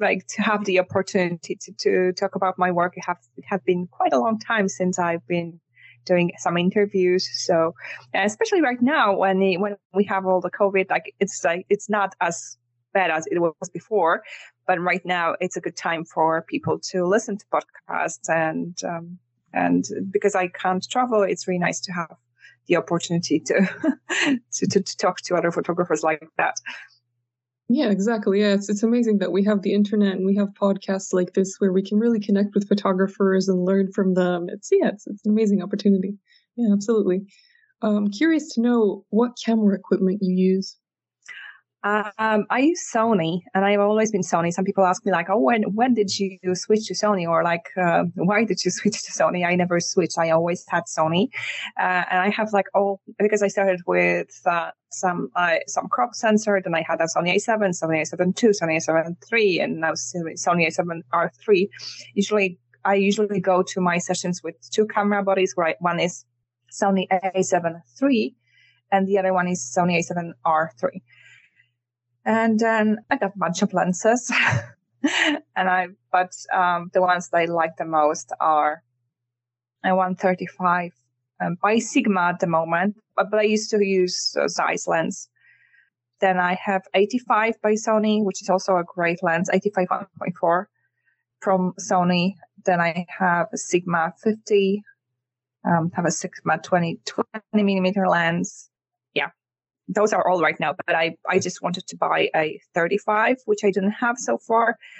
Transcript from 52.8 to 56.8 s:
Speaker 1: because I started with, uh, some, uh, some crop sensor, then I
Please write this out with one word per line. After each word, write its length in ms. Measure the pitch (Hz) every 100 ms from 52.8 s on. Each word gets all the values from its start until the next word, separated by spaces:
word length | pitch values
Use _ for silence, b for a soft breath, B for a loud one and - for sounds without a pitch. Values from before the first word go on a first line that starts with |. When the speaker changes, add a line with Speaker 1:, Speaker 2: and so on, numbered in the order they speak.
| 202 196 - -
Speaker 1:
because 240 | 208 208
I 60 | 202
started 340 | 202 196 180 180
with, 540 | 180 175 175 170 - 180
uh, 240 | 170 165 - _
some, 360 | - 185 175 165 180
uh, 200 | 175 160 -
some 220 | - -
crop 260 | - 247
sensor, 440 | - 226 214 220 196
then 100 | 190
I 80 | 165